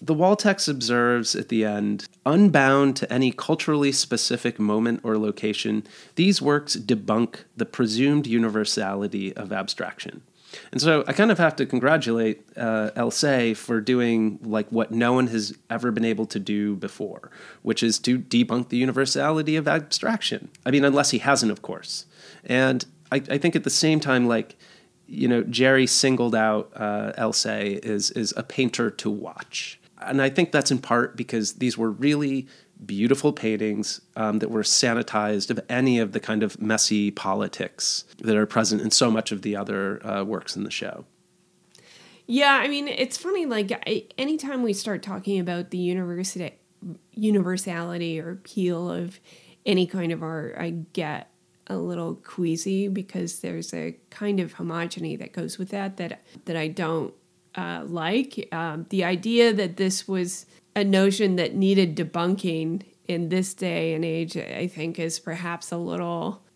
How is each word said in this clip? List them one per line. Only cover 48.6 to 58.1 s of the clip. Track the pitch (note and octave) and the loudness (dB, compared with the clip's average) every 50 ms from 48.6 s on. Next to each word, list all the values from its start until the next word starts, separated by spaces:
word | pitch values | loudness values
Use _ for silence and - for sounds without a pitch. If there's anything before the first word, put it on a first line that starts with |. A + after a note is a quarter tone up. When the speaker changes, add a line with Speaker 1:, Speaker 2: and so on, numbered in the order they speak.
| F#3 F3+ F3 E3 F3 F3 | 0 0 0 -2 -2 -4
Speaker 2:
of | F3 F3 F3 F3 F#3+ - _ - - - - - - _ _ | -4 -4 -6 -8 -10 -14 _ -20 -20 -20 -20 -20 -20 _ _
any | - G3+ F#3 F3+ F3 | 0 2 2 2 0
kind | - F#3+ F3 E3 | -2 -4 -2 -2
of | E3+ D#3+ | -4 -4
art, | E3 D#3+ D#3+ D#3+ C#3+ - - - | -6 -6 -6 -8 -8 -8 -8 -6
I | E3+ E3+ E3+ E3+ D#3+ - | -6 -6 -6 -6 -10 -8
get | _ - E3 D3+ D3 - - - _ _ _ _ _ _ _ - | _ -6 -6 -4 -6 -8 -10 -14 _ _ _ _ _ _ _ -8
a | G3 F#3 | -8 -6
little | E3+ F3+ F3 E3+ E3+ E3 E3+ | -6 -6 -6 -6 -6 -6 -8
queasy | - - - - - F3+ E3+ D#3+ E3 - G3 F#3+ F#3+ G3+ G3+ | -10 -12 -16 -6 -4 -2 -2 -2 -2 -2 -2 -2 -2 -2 -2
because | F#3+ F#3+ F#3 - - F#3 F3 E3+ - - | -2 -4 -6 -6 -8 -8 -8 -6 -8 -8
there's | - F#3 E3+ E3 E3 - - | -8 -8 -8 -8 -8 -8 -8
a | E3+ D#3 - - - _ _ | -8 -8 -8 -10 -12 _ _
kind | - - G#3 G#3 G3+ G3 | -14 -8 -4 -2 0 0
of | F3+ E3 - | -2 -2 -6
homogeny | - F3 E3 E3 E3+ E3+ E3 - F#3 E3 D#3+ D#3 C#3+ | -8 -8 -6 -4 -4 -6 -6 -6 -8 -6 -8 -6 -8
that | - - | -10 -10
goes | - F#3 E3 D#3+ - - | -10 -8 -8 -8 -8 -8
with | F#3 F#3 | -8 -8
that | - G3+ G3 G3 F#3+ - | -6 -6 -6 -8 -8 -8
that, | F3+ E3 - - _ _ - - - | -10 -10 -10 -12 _ _ -20 -16 -10
that | - E3 E3 | -6 -4 -4
I | D#3 D#3 | -4 -4
don't, | D#3 - F3 D#3 E3 D#3+ C3 E2+ - _ _ _ _ _ _ _ _ | -4 -4 -2 -2 0 -2 -2 -6 -8 _ _ _ _ _ _ _ _
uh, | F#3 F#3 E3+ E3+ E3+ D3+ | -10 -8 -8 -8 -8 -8
like. | C#3+ E3+ E3+ D#3+ E3 | -8 -6 -4 -4 0